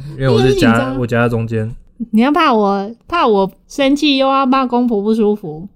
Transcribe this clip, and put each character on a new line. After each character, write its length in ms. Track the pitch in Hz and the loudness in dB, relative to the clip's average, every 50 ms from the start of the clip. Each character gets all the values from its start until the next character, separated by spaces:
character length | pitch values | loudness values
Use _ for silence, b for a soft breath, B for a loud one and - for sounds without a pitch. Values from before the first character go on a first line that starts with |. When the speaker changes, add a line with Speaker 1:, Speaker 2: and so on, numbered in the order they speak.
| 135 | -12
Speaker 1:
<laughs> 80 | 147 139 | -12 -8
Speaker 2:
因 40 | 131 | -2
为 80 | 135 - | 0 2
我 100 | - - | 2 4
是 40 | - | 4
夹， 40 | |
Speaker 1:
你 20 | - | 4
也 40 | 403 | 4
是 60 | 381 | 4
紧 100 | 311 - | 4 2
张？ 300 | - 117 123 131 - 127 | 2 2 0 -2 -4 -4
Speaker 2:
我 80 | 123 | -4
夹 140 | 113 120 117 120 | -2 0 0 0
在 60 | 117 | 0
中 160 | 120 113 113 | 0 -2 -4
间。 220 | 113 117 110 110 117 127 - - _ _ - 226 - | -4 -4 -4 -4 -6 -8 -14 -18 _ _ -14 -8 -2
Speaker 1:
你 100 | 214 214 | 0 2
要 100 | 240 285 | 2 2
怕 200 | 302 349 320 294 240 | 2 2 2 2 2
我， 360 | 214 208 196 202 196 196 214 233 _ _ | 2 0 0 0 -2 -4 -8 -12 _ _
怕 200 | - 339 349 311 | -6 -4 -2 0
我 240 | 240 208 196 190 190 - _ _ | 2 2 2 0 -2 -4 _ _
生 280 | - - - 277 269 285 | -12 -4 -2 0 0 0
气， 220 | 285 302 294 277 | 2 2 0 2
又 100 | 269 262 | 2 0
要 180 | 269 269 269 277 | 0 0 0 0
怕 200 | 254 269 269 262 | 0 0 0 0
公 220 | 240 240 240 247 | 0 0 0 0
婆 140 | 233 233 202 | 0 -2 -2
不 120 | 196 220 220 | 0 0 0
舒 220 | 233 208 208 208 | 2 2 0 0
服？ 320 | 208 - 160 151 160 185 196 _ | -2 -6 -12 -12 -12 -14 -18 _